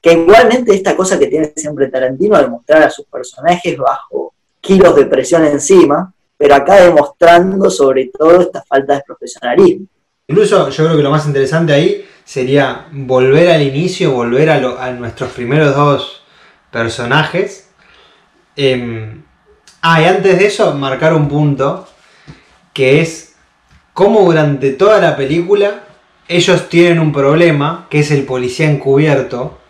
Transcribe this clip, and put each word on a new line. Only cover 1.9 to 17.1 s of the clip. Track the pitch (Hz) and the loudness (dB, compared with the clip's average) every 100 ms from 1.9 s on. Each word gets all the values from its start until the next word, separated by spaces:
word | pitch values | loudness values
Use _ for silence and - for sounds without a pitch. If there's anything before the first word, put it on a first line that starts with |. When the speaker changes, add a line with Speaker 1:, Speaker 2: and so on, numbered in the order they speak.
| 131 131 135 202 196 | -2 -4 -2 0 2
Speaker 1:
de | 131 | 0
mostrar | 120 - 156 | -4 0 2
a | 151 | 2
sus | - - | -2 -14
personajes | 127 123 - 156 180 175 143 | -14 -14 -6 -2 -2 -4 -4
bajo | 127 - - - 139 _ _ _ | -4 -4 -8 -10 -10 _ _ _
kilos | - 190 180 151 | 0 4 4 4
de | 120 | 0
presión | - 131 170 156 | 0 0 0 0
encima, | 143 - 190 160 143 185 _ _ _ | -2 2 4 4 0 -4 _ _ _
pero | 143 139 | 2 2
acá | 143 | 6
demostrando | 196 180 160 147 - 170 170 190 190 151 | 6 6 4 0 2 4 4 4 0 -2
sobre | - 135 131 127 | 0 0 0 -4
todo | - 156 175 | -2 2 4
esta | 180 - - | 2 -6 -4
falta | 139 139 139 | -4 -2 -4
de | - | -4
profesionalismo. | 123 120 - 123 123 185 - - _ _ _ - | -18 -18 -10 -4 2 2 2 -10 _ _ _ -4
Speaker 2:
Incluso | 165 214 196 - | 0 2 0 -2
yo | - | -2
creo | 160 156 | 0 0
que | |
lo | 139 | 0
más | 147 | -2
interesante | 147 139 127 165 165 | -2 -2 -2 -2 0
ahí | 143 180 - - _ | 0 0 -4 -10 _
sería | _ 139 127 143 135 123 - | _ -8 -2 0 0 -6 -14
volver | 143 127 127 131 147 175 | -14 -2 0 2 4 4
al | 160 | 2
inicio, | 139 135 180 - 165 | 0 -2 -6 -2 -2
volver | 127 117 127 156 | -2 -2 0 0
a, | 143 | 0
lo, | 127 123 | -2 -8
a | 127 | -10
nuestros | 123 117 - 127 | -10 -12 -10 -12
primeros | - 120 147 147 | -10 -4 0 0
dos | 139 147 135 - - _ _ _ _ _ | 0 0 -2 -6 -16 _ _ _ _ _
personajes. | 117 113 - 120 | -8 -8 -8 -4